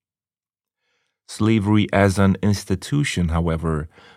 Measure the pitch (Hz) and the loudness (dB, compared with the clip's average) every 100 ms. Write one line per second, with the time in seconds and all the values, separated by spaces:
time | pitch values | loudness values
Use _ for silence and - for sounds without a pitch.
0 | _ _ _ _ _ _ _ _ _ _ | _ _ _ _ _ _ _ _ _ _
1 | _ _ - - 107 113 98 107 - 95 | _ _ -14 -4 0 0 2 0 2 2
2 | 98 92 98 92 101 98 - 92 - 73 | 2 4 2 2 0 -2 -4 -8 -4 -4
3 | 73 - 87 82 85 80 82 78 76 _ | -2 -2 -2 -2 -2 -2 -4 -4 -6 _
4 | - | -20